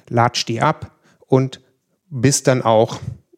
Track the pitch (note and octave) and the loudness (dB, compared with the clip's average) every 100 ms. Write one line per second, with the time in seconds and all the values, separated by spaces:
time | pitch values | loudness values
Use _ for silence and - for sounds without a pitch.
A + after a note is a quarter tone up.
0 | - A#2 A#2+ - - A2+ D3+ D#3 - _ | -4 0 0 0 -6 -2 -2 -2 -8 _
1 | _ _ - C3 C3 - _ _ _ _ | _ _ -2 0 0 -6 _ _ _ _
2 | _ C#3 A#2+ - - B2+ A2+ A2 A2+ - | _ -2 0 0 0 0 2 2 2 -2
3 | - - _ | -14 -16 _